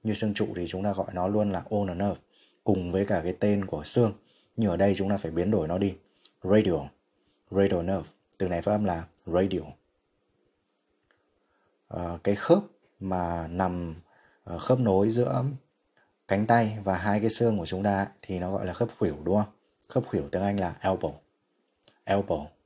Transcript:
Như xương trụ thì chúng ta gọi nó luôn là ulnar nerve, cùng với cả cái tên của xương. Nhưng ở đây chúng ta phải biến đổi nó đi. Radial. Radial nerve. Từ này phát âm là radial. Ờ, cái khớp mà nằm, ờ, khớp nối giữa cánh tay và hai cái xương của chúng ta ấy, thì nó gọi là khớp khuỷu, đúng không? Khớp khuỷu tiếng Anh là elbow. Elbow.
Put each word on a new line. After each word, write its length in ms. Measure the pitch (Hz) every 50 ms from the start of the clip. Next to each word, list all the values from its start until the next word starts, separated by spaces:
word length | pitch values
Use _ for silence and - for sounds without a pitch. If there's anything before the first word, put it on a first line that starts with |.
| -
Như 100 | 110 104
xương 200 | - 117 107 101
trụ 140 | - 104 87 87
thì 120 | 90 87
chúng 160 | 82 - 92 98
ta 100 | 104 98
gọi 140 | 95 90 - -
nó 140 | 90 90
luôn 240 | 98 104 107 107 104
là 120 | 95 85 - - 110
ulnar 220 | 104 101 92 87
nerve, 240 | 87 101 101 90 - _ _ _ _ - _ _ _ _
cùng 280 | - 101 95 90 87
với 140 | 85 95 101
cả 160 | 101 104 87 -
cái 120 | 90 90 -
tên 260 | - 104 104 - 196
của 180 | - - 156 151
xương. 300 | - - 123 120 107 104 - _ _ _ _ _ _ _
Nhưng 160 | - 110 101
ở 60 | 85
đây 160 | 85 98 101 98
chúng 120 | 92 95 98
ta 80 | 101
phải 140 | - - 82
biến 200 | 80 82 87 104
đổi 160 | 104 90 78
nó 100 | 78 87
đi. 180 | 92 101 98 - - _ _ _ _ _ - _ _ -
Radial. 420 | 92 101 107 107 98 85 76 69 67 _ _ _ _ _ _ _ _ _ _ _ _
Radial 340 | 95 98 98 98 98 87 85
nerve. 240 | 90 98 90 80 - _ _ _ _ -
Từ 100 | _ 98
này 140 | 90 87 85
phát 100 | 82 101
âm 120 | 104 104 104
là 220 | 92 85 82 90 - _ _ _
radial. 380 | 90 82 90 95 98 92 87 78 78 - _ _ _ _ _ _ _ _ _ _ _ _ _ _ _ _ _ _ _ _ _ _ _ _ _ _ _ _ _ _ _ _ _ _ _ _ _ _ _ _ _ _
Ờ, 320 | _ - 85 87 87 87 82 _
cái 120 | 101 101
khớp 280 | - - - 165 202 208 - _ _ _ _ _ _
mà 480 | 95 95 92 90 87 85 85 85 82
nằm, 480 | 82 85 90 95 92 90 87 87 85 80 85 - _ _ _ _ _ _ _ _
ờ, 160 | - 101 82
khớp 200 | - - 127 127
nối 300 | 123 107 95 95 101 110
giữa 340 | 110 120 123 - 135 127 127 139 139 131 _ _ _ _ _ _ _ _ _ _ _ _ _
cánh 180 | - 95 98 107
tay 320 | 110 117 117 113 107 107 107 98
và 140 | 98 92
hai 220 | 87 90 107 101 107
cái 100 | 107 113
xương 280 | - - 123 113 107
của 80 | 98 82
chúng 180 | - 95 92 101
ta 140 | 104 98
ấy, 100 | 95 98 95 - _
thì 180 | - - 95 90
nó 120 | 87 90
gọi 140 | 98 - -
là 80 | 92 90
khớp 160 | - - - - -
khuỷu, 180 | - 85 73 71 78
đúng 120 | 82 95
không? 180 | 104 104 - _ _ _ _ _ _ -
Khớp 180 | _ - 127 -
khuỷu 220 | - - 92 71 -
tiếng 100 | - 92
Anh 180 | 98 101 101 101
là 160 | 92 87 - -
elbow. 320 | - 95 95 - - 80 73 - _ _ _ _ _ _ _ _ _ _ _ _ _ _ _ _ _
Elbow. 400 | 98 98 101 101 - 87 76 73 80 _ _ _